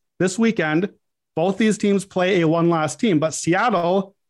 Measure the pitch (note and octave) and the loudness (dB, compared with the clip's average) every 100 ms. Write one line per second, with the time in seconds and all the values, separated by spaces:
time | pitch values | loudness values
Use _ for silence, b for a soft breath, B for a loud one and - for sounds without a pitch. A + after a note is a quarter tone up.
0 | _ - F#3 F#3 A3+ A3 D#3+ D#3 G3 - | _ -4 -4 0 0 0 -2 -2 -2 -8
1 | _ _ _ - F3+ G3 A3 G#3 G3+ G3 | _ _ _ -4 -2 0 0 0 0 0
2 | F#3+ F#3+ F3+ F#3+ E3 E3 E3+ E3+ D#3 - | -2 -2 0 2 2 2 2 0 -2 -2
3 | A#3+ D#3 D#3 - - F3+ A#3+ G3 E3+ F#3+ | 0 0 0 -4 -2 0 2 0 0 0
4 | F#3+ _ _ | -2 _ _